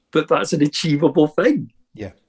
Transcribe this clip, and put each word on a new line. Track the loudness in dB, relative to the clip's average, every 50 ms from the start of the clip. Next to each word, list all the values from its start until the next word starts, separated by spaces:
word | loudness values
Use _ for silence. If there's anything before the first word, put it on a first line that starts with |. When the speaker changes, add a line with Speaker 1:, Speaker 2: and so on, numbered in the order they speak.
| _ _ -2
Speaker 1:
that | -2 0 0
that's | 0 0 0 -2 0
an | 0 0
achievable | -2 -2 -4 -2 -2 0 2 0 2 2 2 2
thing. | 2 0 0 2 2 0 0 -4 -8 _ _ _ _ _
Speaker 2:
Yeah. | -14 -14 -14 -14 _ _